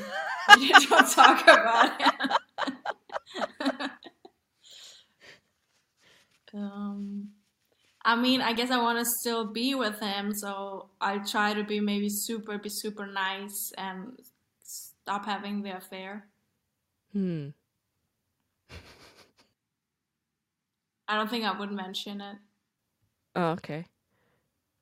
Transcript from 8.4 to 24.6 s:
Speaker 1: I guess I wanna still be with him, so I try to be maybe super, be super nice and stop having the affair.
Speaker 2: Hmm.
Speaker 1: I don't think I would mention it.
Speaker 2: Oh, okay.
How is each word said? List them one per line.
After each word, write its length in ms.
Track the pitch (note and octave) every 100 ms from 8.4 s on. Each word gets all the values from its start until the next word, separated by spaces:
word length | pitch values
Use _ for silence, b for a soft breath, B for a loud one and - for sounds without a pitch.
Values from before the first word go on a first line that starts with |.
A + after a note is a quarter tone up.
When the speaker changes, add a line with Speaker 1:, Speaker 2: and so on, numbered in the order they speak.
Speaker 1:
I 100 | A#3
guess 180 | A#3 B3+
I 60 | B3
wanna 280 | A#3 A#3 A#3 -
still 260 | A#3+ A3+ G#3
be 280 | A3+ C4
with 240 | C4+ G#3+ G#3
him, 340 | G#3+ G3+ G3+
so 560 | G#3 G3+ G3 G3 F#3+ - -
I 180 | G3 G3+
try 360 | G#3 G#3+ G#3
to 100 | G#3
be 160 | G#3 G#3
maybe 280 | G#3 G3+ G#3
super, 480 | G#3 - A3+ G#3 G3+
be 100 | G#3
super 380 | - G#3+ G#3 G3
nice 680 | G3 F#3+ G3 G3+ G3+ - -
and 400 | F#3+ F#3 A#3 B3+ - _ _ _
stop 640 | - - - _ - G3+
having 380 | G#3 G3 G3+ G3+
the 140 | G3+ F#3
affair. 500 | - F#3+ F#3+ G#3 - _ _ _ _ _ _ _ _
Speaker 2:
Hmm. 360 | G3+ F#3 D#3+ C#3+ - _ _ _ _ _ _ _ _ _ _ _ - - - - - - _ _ _ _ _ _ _ _ _ _ _ _ _ _ _ _ _ -
Speaker 1:
I 80 | G#3+
don't 140 | G#3+
think 140 | A#3
I 140 | G#3+ F#3+
would 140 | G3+
mention 480 | G3+ F#3 G3 G#3+ G3+
it. 160 | G3+ G#3 _ _ _ _ _ _ _ _ _
Speaker 2:
Oh, 160 | F3+ E3
okay. 340 | F3 - D3+ E3+ _ _ _ _ _ _ _